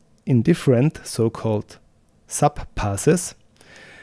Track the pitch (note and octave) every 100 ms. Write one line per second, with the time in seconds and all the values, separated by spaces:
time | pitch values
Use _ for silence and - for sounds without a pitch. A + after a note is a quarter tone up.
0 | _ _ - B2+ A2+ F3 - A#2+ D3 -
1 | - - A2+ - A2+ G#2+ - - _ _
2 | _ _ - - D3 - - - G#2 G2
3 | - F3 - - _ _ - - - -